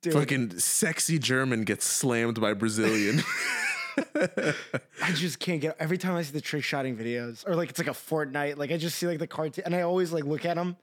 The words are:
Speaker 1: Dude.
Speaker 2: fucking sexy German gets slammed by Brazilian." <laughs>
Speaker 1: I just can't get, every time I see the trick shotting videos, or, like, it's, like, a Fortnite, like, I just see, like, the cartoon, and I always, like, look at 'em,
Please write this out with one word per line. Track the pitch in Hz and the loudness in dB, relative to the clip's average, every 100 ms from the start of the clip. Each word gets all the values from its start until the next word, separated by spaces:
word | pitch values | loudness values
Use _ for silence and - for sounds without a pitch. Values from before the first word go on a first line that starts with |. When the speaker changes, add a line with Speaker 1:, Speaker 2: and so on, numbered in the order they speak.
Speaker 1:
Dude. | 170 | 4
Speaker 2:
fucking | 151 143 139 117 87 | 2 4 2 0 0
sexy | - - - 160 - 160 | 0 2 0 0 2 2
German | 120 131 131 117 | 4 2 4 2
gets | 107 101 - | 2 0 0
slammed | - 135 117 117 113 | 0 2 2 2 2
by | 107 | 2
Brazilian." | 104 113 107 110 110 101 139 - - - - - - - - | 2 2 4 4 4 4 2 0 -2 -2 -2 -2 -2 -4 -4
<laughs> | - 302 180 - - - - - - - | -2 0 0 0 -2 -2 -4 -8 -8 -6
Speaker 1:
I | - | -2
just | 165 175 - | 0 -2 -2
can't | - 170 | -2 0
get, | 151 156 | -2 -2
every | 160 180 | -2 0
time | 185 175 | 0 -2
I | |
see | 156 | -2
the | 147 | -4
trick | - 151 | -4 -4
shotting | 135 147 131 117 | -2 -2 -2 -2
videos, | 113 120 120 113 - | -2 -2 -4 -8 -2
or, | |
like, | 170 170 | 0 0
it's, | - | -2
like, | 156 | -4
a | |
Fortnite, | 135 - 160 147 139 143 143 | -4 -2 -2 0 0 -2 -2
like, | 143 | -2
I | 165 | 0
just | 165 - | -2 -2
see, | 175 | -2
like, | 160 | 0
the | 170 | -4
cartoon, | - 160 - | -2 -4 -2
and | 175 | -2
I | 175 | 0
always, | 175 180 180 | 2 2 2
like, | 165 | 0
look | 143 151 | 0 0
at | 170 170 | 0 0
'em, | 180 180 | -2 -4